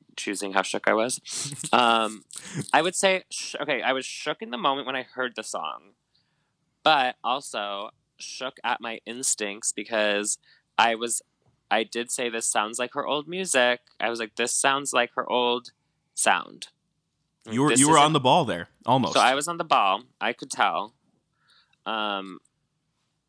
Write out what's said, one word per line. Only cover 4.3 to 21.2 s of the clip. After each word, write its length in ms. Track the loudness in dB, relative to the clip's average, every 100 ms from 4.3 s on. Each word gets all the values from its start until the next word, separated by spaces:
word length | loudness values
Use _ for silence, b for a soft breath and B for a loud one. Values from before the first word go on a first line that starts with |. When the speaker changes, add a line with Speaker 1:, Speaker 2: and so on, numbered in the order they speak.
| -8
Speaker 1:
in 80 | -8
the 80 | -2
moment 280 | -2 -2 -4
when 80 |
I 100 | -8
heard 300 | -8 -6 -6 -6
the 60 |
song, 520 | -10 -8 -8 -10 -16 _ _ _ _ _ _ _ _ _
but 320 | 2 4 2 -2
also 640 | -4 -4 -4 -8 -6 -6 -10 -16 _ -20
shook 400 | -16 -10 -12 -6
at 200 | -4 -4
my 180 | -6 -10 -12
instincts 640 | -6 -4 -4 -4 -6 -8
because 640 | -8 -4 0 2 0 -2 -6 b b _ 2
I 180 | 2 2
was, 260 | -4 -6 -8 _ _ _ -2
I 120 | 0
did 280 | 0 -4 -6
say, 180 | -6 -4
"This 180 | -4 -2
sounds 320 | -2 -2 -4
like 140 | -6
her 140 | -4 -4
old 200 | -4 -4
music." 540 | -8 0 2 4 2 _ -6
I 120 | -4
was 100 | -4
like, 140 | -6 -4
"This 180 | -2
sounds 380 | 0 2 0 0
like 200 | 0 0
her 120 | -2 -2
old 380 | 0 0 -2 -6 _ _ _ _
sound." 540 | -2 2 2 -2 -14 -20 _ _ _ _ _ _ _ -6
Speaker 2:
You 120 | 0
were, 80 | 2
Speaker 1:
This 100 | 4
Speaker 2:
you 80 | 6
were 60 |
Speaker 1:
isn't 100 | 8
Speaker 2:
on 80 | 6
the 80 | 6
ball 240 | 4 4
there, 240 | 2 -4 -8 _
almost. 300 | 2 2 4
Speaker 1:
So 60 | 4
I 140 | 4
was 140 | 4 0
on 80 | -4
the 80 |
ball. 380 | 2 4 4 2 -4 -6
I 140 | -6
could 160 | -4 -4
tell. 420 | 0 2 0 -6 _ _ _